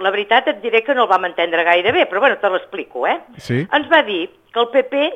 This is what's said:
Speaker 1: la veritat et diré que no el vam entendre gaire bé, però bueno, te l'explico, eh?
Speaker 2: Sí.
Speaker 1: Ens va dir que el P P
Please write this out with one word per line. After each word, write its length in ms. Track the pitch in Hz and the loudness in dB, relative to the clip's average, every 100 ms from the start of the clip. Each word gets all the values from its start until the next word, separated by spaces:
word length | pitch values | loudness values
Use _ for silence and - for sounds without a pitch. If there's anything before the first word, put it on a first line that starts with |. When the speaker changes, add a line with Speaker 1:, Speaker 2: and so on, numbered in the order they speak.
Speaker 1:
la 100 | 190 | -2
veritat 380 | 202 202 240 - | -2 2 2 2
et 120 | 208 | -2
diré 220 | 226 226 | 0 0
que 120 | 226 | 2
no 100 | 254 | 0
el 40 | 208 | 2
vam 160 | 185 180 | 2 0
entendre 360 | 175 170 165 | -2 -2 0
gaire 280 | 170 175 190 | 2 2 2
bé, 140 | 330 294 | 0 0
però 100 | 190 | 2
bueno, 200 | 254 208 | 0 2
te 120 | 196 | -2
l'explico, 560 | 185 - 190 - 127 147 | -2 -4 -12 -10 -4 -4
eh? 140 | 330 - - | -4 -8 -14
Speaker 2:
Sí. 240 | - 123 180 | -6 -4 -2
Speaker 1:
Ens 140 | 302 294 | -2 2
va 140 | 320 | 2
dir 280 | 220 180 180 _ _ | 2 -4 -6 _ _
que 120 | 226 | -4
el 80 | 233 | 0
P 100 | 262 | 0
P 180 | 254 277 311 | 0 0 -2